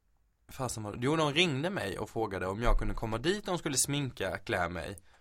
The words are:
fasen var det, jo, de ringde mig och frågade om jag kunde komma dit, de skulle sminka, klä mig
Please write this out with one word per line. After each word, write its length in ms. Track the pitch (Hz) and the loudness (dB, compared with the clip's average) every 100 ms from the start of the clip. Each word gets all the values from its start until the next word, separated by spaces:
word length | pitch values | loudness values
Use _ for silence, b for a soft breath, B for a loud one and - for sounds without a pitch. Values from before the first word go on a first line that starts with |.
| _ _ _ _ - | _ _ _ _ -16
fasen 340 | - 123 117 | -6 -6 -4
var 100 | 104 | -6
det, 60 | - | -2
jo, 160 | 123 160 | 2 4
de 160 | 151 | 4
ringde 380 | 143 180 131 175 | 4 4 2 -2
mig 280 | 180 101 - | -2 -4 -4
och 120 | 92 | -4
frågade 360 | 113 107 92 92 | -4 -2 -2 -2
om 160 | 101 | 2
jag 160 | 117 104 | 4 4
kunde 160 | 107 | 4
komma 240 | 98 110 110 | -2 -2 0
dit, 280 | 147 208 202 | 0 0 -2
de 120 | 175 | -2
skulle 180 | 160 127 | 0 2
sminka, 600 | - 143 131 - 95 92 | 2 0 -2 -2 -4 -4
klä 300 | - 98 85 | -2 0 0
mig 300 | 87 78 101 b b | -2 -6 -10 b b